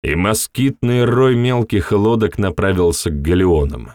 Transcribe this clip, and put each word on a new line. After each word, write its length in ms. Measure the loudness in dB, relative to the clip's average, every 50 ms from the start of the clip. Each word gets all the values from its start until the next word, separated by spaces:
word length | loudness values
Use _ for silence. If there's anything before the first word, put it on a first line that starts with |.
И 120 | -4 -4 -2
москитный 880 | -2 0 0 -2 -2 -4 -6 _ -2 -2 -2 -2 _ -2 0 0 2 2
рой 320 | 2 2 2 2 2 2
мелких 560 | 2 0 0 0 -2 -2 0 -2 -2 0 0
лодок 460 | 0 2 2 2 2 2 0 -2 -2 -2
направился 720 | -4 -2 -2 -2 0 0 2 2 2 0 0 0 -4 -4
к 120 | -4 -2
галеонам. 680 | 0 0 2 2 4 4 2 2 2 -2 -4 -8 -12 -16